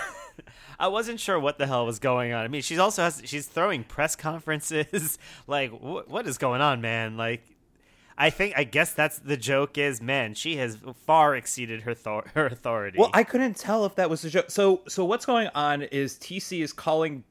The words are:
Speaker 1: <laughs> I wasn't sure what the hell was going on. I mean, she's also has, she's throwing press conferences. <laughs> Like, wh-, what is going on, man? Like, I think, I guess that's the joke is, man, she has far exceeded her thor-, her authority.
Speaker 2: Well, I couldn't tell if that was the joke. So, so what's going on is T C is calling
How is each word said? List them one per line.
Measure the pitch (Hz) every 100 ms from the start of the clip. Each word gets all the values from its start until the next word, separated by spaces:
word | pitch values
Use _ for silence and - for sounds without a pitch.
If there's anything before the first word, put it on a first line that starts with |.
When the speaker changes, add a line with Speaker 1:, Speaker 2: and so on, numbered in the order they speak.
| - -
Speaker 1:
<laughs> | - - - - - -
I | 185
wasn't | 202 226 233
sure | - 180
what | 139 147
the | 139
hell | 127 117
was | 113
going | 135 123 120
on. | 117
I | 113
mean, | 143
she's | - 165
also | 190 208
has, | 170 156 127
she's | 143 139
throwing | - 190 160
press | 113 - 151 -
conferences. | 160 165 160 151 - 160 151 202 156 -
<laughs> | - - -
Like, | 143 135
wh-, | 107 139 180 -
what | 160 226
is | 123
going | 135 123
on, | 147 127
man? | 113 113 113 110
Like, | 113 117 - _ _ _ _ _ _ -
I | 156
think, | - 196 143
I |
guess | 135 143 165
that's | - 151 -
the | 139 143
joke | 117 139 143 -
is, | 143 123
man, | 117 139 113 104
she | 160 156
has | 123 107 123 123 -
far | 160 151 135
exceeded | - - 120 113
her | 113 117
thor-, | 110 107 - 156
her | 143
authority. | 120 127 113 101 95
Speaker 2:
Well, | 226
I | 196
couldn't | 233 247 262 196
tell | - 220 202
if | -
that | 175
was | 160
the | 165
joke. | 165 -
So, | - 196 185 -
so | -
what's | 180 233 -
going | 240 214 143
on | 147 143
is | 143 139 139 -
T | - 185
C | - 180
is | 151
calling | - - 160 160 143 -